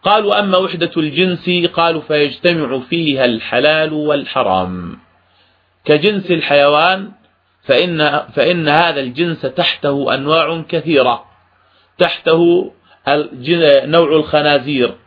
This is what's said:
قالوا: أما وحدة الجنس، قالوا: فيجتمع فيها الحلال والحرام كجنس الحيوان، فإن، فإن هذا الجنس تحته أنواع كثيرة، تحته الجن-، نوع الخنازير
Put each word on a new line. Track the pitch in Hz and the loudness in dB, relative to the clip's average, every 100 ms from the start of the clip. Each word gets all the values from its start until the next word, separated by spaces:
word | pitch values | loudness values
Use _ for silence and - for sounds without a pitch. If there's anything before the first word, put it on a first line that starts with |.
قالوا: | 185 214 202 208 | 2 0 2 0
أما | 202 185 | 2 0
وحدة | 185 170 165 170 | 0 -4 -4 -2
الجنس، | 156 143 185 175 - 180 170 | -4 0 -2 -2 -2 -2 0
قالوا: | - 170 165 | 0 0 -2
فيجتمع | 151 151 143 143 180 170 143 131 | -2 0 0 0 -2 0 -2 -6
فيها | 123 170 160 135 | -4 -4 -2 0
الحلال | 127 113 - 120 143 156 156 | 0 -2 -4 0 0 0 -2
والحرام | 151 151 143 131 - 110 95 92 90 87 - _ _ _ _ _ _ _ _ | -4 -2 -2 -2 -2 0 0 -2 -6 -10 -14 _ _ _ _ _ _ _ _
كجنس | - 151 180 208 185 | 0 2 2 -2 -2
الحيوان، | 170 - 143 143 147 170 190 202 - _ _ _ _ | -4 0 2 4 4 2 0 -6 -16 _ _ _ _
فإن، | - 131 175 165 151 143 - | 0 2 2 0 0 0 -4
فإن | - 143 175 156 | -2 0 0 2
هذا | 147 170 143 | 2 2 -2
الجنس | 131 123 170 160 | -6 -4 -4 -4
تحته | 135 131 170 - 147 143 139 | -6 -2 -4 -2 -2 -2 -2
أنواع | 131 139 160 151 165 160 | -2 0 0 0 -4 -4
كثيرة، | 170 151 147 120 117 - _ _ _ _ _ _ _ | -6 0 2 2 0 -6 _ _ _ _ _ _ _
تحته | 175 - - 165 170 170 190 _ _ _ - | -2 0 0 4 4 2 0 _ _ _ -2
الجن-، | 147 151 131 127 170 160 139 131 | -2 -2 -8 -4 2 4 4 4
نوع | 160 165 156 | 2 4 2
الخنازير | 151 151 147 143 127 143 120 - | 2 0 2 0 0 -2 -2 -4